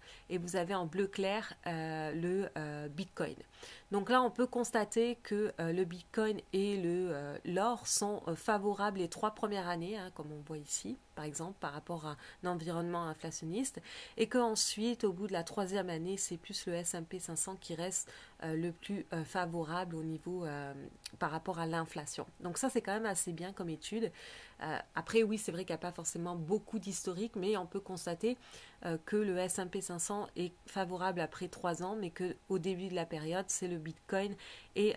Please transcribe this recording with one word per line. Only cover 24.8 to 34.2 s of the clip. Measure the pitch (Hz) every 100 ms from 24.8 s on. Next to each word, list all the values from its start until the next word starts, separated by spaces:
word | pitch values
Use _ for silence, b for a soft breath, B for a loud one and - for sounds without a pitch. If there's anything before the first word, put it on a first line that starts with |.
| -
après, | - - 226
oui, | 220 214
c'est | -
vrai | 170
qu'il | 190
n'y | 165
a |
pas | 180
forcément | 170 165 170 170 175
beaucoup | 156 208 - 226
d'historique, | 190 180 - 180 226
mais | 208 185 208
on | 170
peut | 196
constater, | 196 180 - 170 226 247 B B B B -
euh, | 165
que | - 208
le | 214 180
S | 180 -
and | 180
P | 196
cinq | 180 175
cents | - 208 - -
est | 175 - -
favorable | 196 180 180 185 175
après | 156 - 175
trois | - 180 170
ans, | 180 214
mais | 180
qu'au | - 180 - - 190
début | 175 180 190
de |
la | 180
période, | 165 160 156 180 190
c'est | - 180
le | 170
Bitcoin | 156 160 - 190